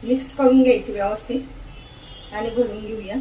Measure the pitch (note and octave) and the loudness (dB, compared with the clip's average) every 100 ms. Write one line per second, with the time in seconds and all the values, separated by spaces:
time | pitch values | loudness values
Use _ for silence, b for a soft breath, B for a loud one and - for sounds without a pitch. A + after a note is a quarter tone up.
0 | A3+ C4 - - C4 C4 B3+ A3+ - G3+ | 0 -2 -2 2 6 8 6 4 0 -4
1 | G3 G#3+ - C4 - - - - - - | -4 -4 -6 -8 -8 -16 -18 -18 -20 -20
2 | - - - G#3 A3+ A3 A#3 G#3 G#3+ A3 | -20 -20 -12 -6 -4 0 -2 -2 -10 -10
3 | G3 A#3+ | -8 -8